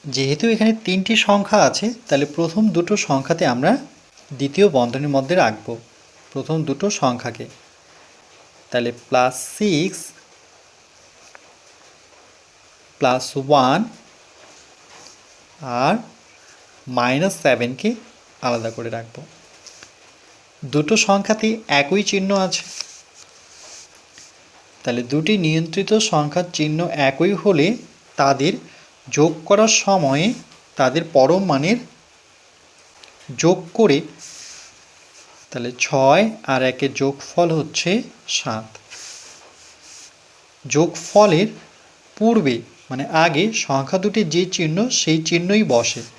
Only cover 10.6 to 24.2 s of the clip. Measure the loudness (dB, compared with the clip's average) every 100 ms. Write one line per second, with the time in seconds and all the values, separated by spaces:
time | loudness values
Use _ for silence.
10.6 | _ _ _ _ -20 _ -20 -20 -20 _
11.6 | _ _ -20 -20 _ -20 -20 _ _ _
12.6 | _ _ _ _ -2 -2 -4 -8 2 2
13.6 | 4 0 -2 -10 -20 _ _ -20 -20 -20
14.6 | -20 _ -20 -20 -20 -20 -20 -20 _ _
15.6 | -6 0 0 0 -6 -20 _ -20 -20 -20
16.6 | -20 -20 -6 0 0 0 -2 0 0 2
17.6 | -2 -2 -4 -4 -12 -20 _ _ -4 -4
18.6 | -6 -8 -10 -10 -12 -20 -20 -20 -20 -20
19.6 | -20 -20 -20 _ -20 _ -20 -20 _ _
20.6 | -4 -2 0 0 2 0 0 -2 -2 -4
21.6 | 0 0 2 0 0 -2 0 0 0 -4
22.6 | -10 -14 -16 -18 -20 -20 -20 -20 -20 -20
23.6 | -20 -20 -20 -20 _ -20